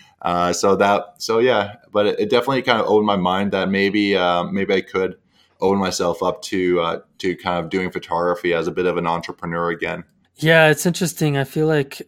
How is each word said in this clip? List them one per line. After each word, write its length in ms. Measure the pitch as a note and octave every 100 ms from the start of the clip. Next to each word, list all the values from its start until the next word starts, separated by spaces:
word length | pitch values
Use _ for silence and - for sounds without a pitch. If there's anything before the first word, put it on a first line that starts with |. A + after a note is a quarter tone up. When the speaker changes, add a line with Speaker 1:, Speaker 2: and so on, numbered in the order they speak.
| _ _
Speaker 1:
Uh, 300 | E2+ F2 F2
so 240 | F2 G2+ G2
that, 400 | G2+ G2+ - -
so 220 | - A2+
yeah, 340 | B2+ A2 G2+ - _
but 140 | G#2 G#2
it, 140 | -
it 100 | G#2
definitely 320 | A#2+ B2+ C3
kind 180 | B2 A2+
of 60 | G2
opened 200 | G#2+ G#2+
my 100 | G2+
mind 360 | F2+ F#2 G2+
that 160 | F#2+ F#2
maybe, 480 | G2 G2 G#2 G2+ F#2+
uh, 280 | F2 F2
maybe 300 | F2 F#2+ G2
I 60 | F#2+
could 380 | - F#2+ F#2 F2+ _ _ _ _
open 180 | F#2+ G2
myself 420 | F#2 - F2+ E2+
up 180 | F2+ F2
to, 380 | - F#2+ F2+ F2
uh, 200 | E2+ E2+ - -
to 180 | F#2+ F2
kind 260 | F#2 F2
of 40 | E2
doing 200 | F#2+ F2+
photography 640 | F2 - E2+ F2 F2 F2+
as 140 | E2+ E2
a 40 |
bit 140 | E2 F2+
of 100 | F2
an 120 | E2+
entrepreneur 600 | E2+ E2+ - E2+ E2+ E2+
again. 340 | E2+ E2+ E2+ - _ _ -
Speaker 2:
Yeah, 300 | D#3 E3 D#3
it's 160 | D3
interesting. 540 | F3+ E3+ E3+ - D#3 C#3
I 60 |
feel 220 | C3+ D#3 D#3
like 360 | D#3 C#3 -